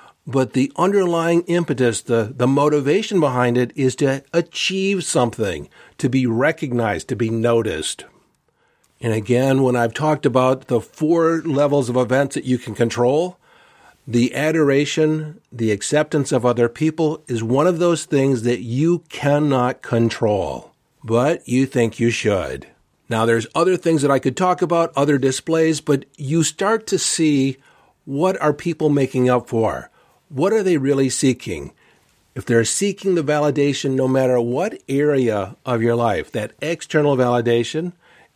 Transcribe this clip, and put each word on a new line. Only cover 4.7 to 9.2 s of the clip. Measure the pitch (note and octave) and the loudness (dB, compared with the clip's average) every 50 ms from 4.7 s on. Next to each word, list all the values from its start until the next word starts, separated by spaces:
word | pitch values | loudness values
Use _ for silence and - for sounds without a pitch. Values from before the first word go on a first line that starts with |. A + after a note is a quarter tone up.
| F#3+ F#3+ F#3+ G3 G3+ F#3 D#3+ | -2 -2 -2 -2 -2 -2 -4
something, | - - D3 B2 A#2 A2 - A2 G2 E2+ D2 D2+ - _ - - - _ | -2 0 0 0 0 -2 -4 -4 -4 -4 -6 -10 -16 _ -20 -20 -20 _
to | - - C3 | -4 -2 0
be | A#2+ C3+ B2+ | 0 0 0
recognized, | A#2+ A2+ A#2 C3+ D3+ - - E3 C3 A#2+ A#2+ A2+ G#2+ G2+ - - | 0 0 0 0 0 0 -2 -6 -4 -2 -2 0 0 -2 -4 -6
to | - A2+ | -6 -4
be | G#2 A#2 A2 | -4 -2 -2
noticed. | A2+ A2+ A2 A#2 A#2 A#2 G#2+ G#2 E2 D#2 D2+ - - - - - _ _ _ _ _ _ _ _ _ _ _ _ _ _ _ _ _ _ | -2 0 0 2 2 2 0 0 -4 -4 -6 -8 -10 -12 -16 -20 _ _ _ _ _ _ _ _ _ _ _ _ _ _ _ _ _ _
And | - A#2 G#2+ | -6 -4 -4
again, | A2 | -4